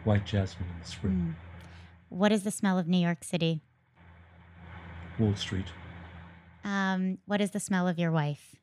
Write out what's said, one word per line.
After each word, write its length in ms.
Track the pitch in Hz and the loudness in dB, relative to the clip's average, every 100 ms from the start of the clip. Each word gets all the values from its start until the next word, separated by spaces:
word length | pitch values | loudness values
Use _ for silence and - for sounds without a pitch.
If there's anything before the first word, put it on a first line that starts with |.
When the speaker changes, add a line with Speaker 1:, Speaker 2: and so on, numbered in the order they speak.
Speaker 1:
White 220 | 110 104 101 | 4 2 4
jasmine 440 | 104 92 - 87 | 0 0 -4 -8
in 60 | - | -8
the 60 | - | -12
spring. 480 | - 101 95 165 160 | -4 0 2 0 -2
Speaker 2:
Mm. 0 | - - - - - - - | -10 -18 -18 -18 -20 -20 -12
What 220 | 180 208 | 2 4
is 120 | 214 | 4
the 80 | 196 | 0
smell 280 | - 202 185 | 0 2 2
of 80 | 165 | 4
New 100 | 180 | 4
York 260 | 170 170 | 4 0
City? 380 | - 175 165 160 _ _ _ _ - - - - - - - - - - - - | -2 0 2 0 _ _ _ _ -20 -20 -20 -20 -20 -20 -18 -16 -16 -16 -14 2
Speaker 1:
Wall 160 | 110 101 | 2 2
Street. 320 | - 95 95 - - - - - - - - - | -2 -4 -4 -10 -16 -16 -16 -18 -20 -20 -20 -12
Speaker 2:
Um, 540 | 202 196 190 190 185 185 - | -4 0 0 2 0 -2 -2
what 160 | 208 | 0
is 100 | 208 | 2
the 80 | 208 | 0
smell 280 | - 190 180 | 0 2 2
of 100 | 170 | 2
your 140 | 170 | 2
wife? 440 | 160 147 143 - - | 2 2 -2 -10 -20